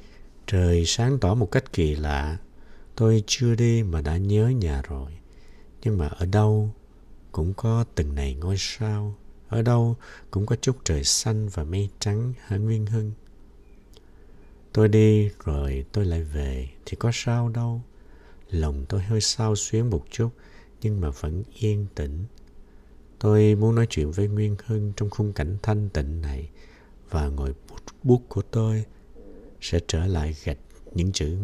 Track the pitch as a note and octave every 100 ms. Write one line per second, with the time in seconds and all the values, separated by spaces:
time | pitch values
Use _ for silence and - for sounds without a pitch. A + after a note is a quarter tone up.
0 | - - - - - F#2+ F2+ E2+ E2 -
1 | A#2+ C#3 F#2 A#2 G2+ A#2+ - - D#2 D2
2 | D2+ C#2+ D2 E2 - - - - - -
3 | A2+ A2 G2+ - A#2+ A#2 A#2+ A#2 G2+ D#2+
4 | D2 E2+ G2 G#2 A#2 B2+ E2 C2+ C2 C2+
5 | C2+ D#2 - - - - - - A2+ G2+
6 | D2+ - F2+ G#2 G#2+ G#2+ G#2+ - - -
7 | - - - E2 E2 G2 A2+ A2+ A2+ -
8 | D2 C#2 C#2 C2 F2+ G2 - - G#2+ G#2
9 | G#2 G2+ - - - A2 A2+ A#2+ A#2 A#2
10 | - - - F#2+ G#2 A2+ - B2 - D2+
11 | C#2 - A#2+ A2 G#2 E2+ D2+ F#2+ G2+ -
12 | G#2 G#2 B2 B2 - G2 A2 A2 G#2 A2+
13 | G#2+ G#2+ - - - - - - - -
14 | - - - - - - - G#2+ G#2+ A2
15 | A2 G#2+ G2+ - - C#2+ C#2 C2+ C2 G#2
16 | F#2+ E2 D2+ D2 C2+ C2 B1+ - - F#2+
17 | A#2 A#2 - A#2 A#2 A#2 A#2 A#2 - -
18 | - - - - - E2 D#2 C#2 C2+ G2+
19 | F#2+ A2 - - A2 G#2 - A2 A#2+ E2+
20 | - - A#2 - - - - - A2 G#2
21 | D#2 C#2 D#2 D#2+ - - G#2+ G#2 G2 -
22 | C#2+ D2+ G#2+ - - - - - - -
23 | - - G#2+ G#2+ G#2+ G#2 A2+ A#2 A2+ -
24 | D2+ F2+ G#2 G#2 G#2+ G2 - G#2+ G#2 G2
25 | G#2 - G#2 G2+ D2+ G2+ - G#2+ G#2 D2+
26 | C#2 E2 D2 C2+ D#2 - - - - -
27 | - D#2+ C#2+ C#2 C2+ C2+ - - - -
28 | B2+ B2 - G2 - A2+ A2 A2 A2 -
29 | - - - - - - - E2+ - D#2+
30 | F#2 E2+ D2+ D2 F2+ D2 - - - F2
31 | F2+ F#2+ D2+ F2+